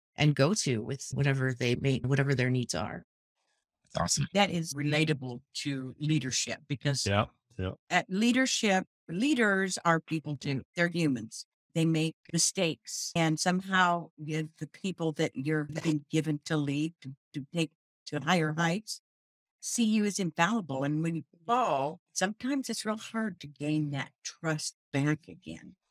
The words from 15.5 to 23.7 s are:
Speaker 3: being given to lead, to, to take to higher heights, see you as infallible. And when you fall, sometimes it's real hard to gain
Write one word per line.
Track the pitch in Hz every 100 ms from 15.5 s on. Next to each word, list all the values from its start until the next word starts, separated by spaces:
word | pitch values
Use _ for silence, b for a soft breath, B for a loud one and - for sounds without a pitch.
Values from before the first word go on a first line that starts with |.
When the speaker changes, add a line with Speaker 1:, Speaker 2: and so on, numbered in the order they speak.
| 156
Speaker 3:
being | 147 156 165 151 -
given | 160 156 147 -
to | 156
lead, | 143 143 160 -
to, | 131 139 _
to | 147 135
take | 170 160 _ _ _ -
to | 147
higher | 147 180 156 156
heights, | 170 185 - - _ _ _ _ _ _
see | - -
you | 220 214 208
as | 196
infallible. | 180 - 170 226 156 135
And | 143 151
when | 165 165
you | - _ 165
fall, | 240 214 143 139 180 _
sometimes | - 185 214 247 285 -
it's | 226 220
real | 220
hard | - 226 220 180
to | 147
gain | 143 147